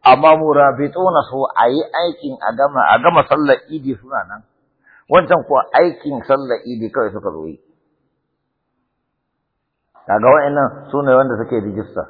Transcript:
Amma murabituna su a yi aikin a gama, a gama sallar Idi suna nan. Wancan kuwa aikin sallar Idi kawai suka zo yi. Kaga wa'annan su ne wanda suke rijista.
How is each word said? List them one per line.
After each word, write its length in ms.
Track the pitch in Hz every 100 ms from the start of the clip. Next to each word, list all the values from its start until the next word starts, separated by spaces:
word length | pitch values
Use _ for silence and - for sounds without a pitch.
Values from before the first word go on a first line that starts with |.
Amma 320 | 143 131 156 160
murabituna 840 | 156 143 139 135 143 170 185 165 -
su 180 | 131 131 -
a 140 | 117
yi 100 | 143
aikin 560 | - 156 175 151 143 131
a 100 | 101 117
gama, 240 | 143 135 90
a 80 | 113
gama 240 | 170 165
sallar 380 | 135 147 147 127 -
Idi 240 | 156 135 117
suna 300 | 127 131 92
nan. 140 | 104 _ _ _ _ _ _ _
Wancan 380 | 160 160 170 -
kuwa 180 | 135 -
aikin 480 | 131 175 - 147 131 113
sallar 340 | 139 131 117 120
Idi 240 | 117 110
kawai 220 | 131 110
suka 160 | 101 98
zo 160 | 80 80
yi. 140 | 76 _ _ _ _ _ _ _ _ _ _ _ _ _ _ _ _ _ _ _ _ _ _ _ _ -
Kaga 200 | 104 117
wa'annan 400 | 151 143 143 131 - -
su 100 | 139
ne 120 | 139 127
wanda 220 | 135 110
suke 220 | 113 120
rijista. 440 | 104 98 107 -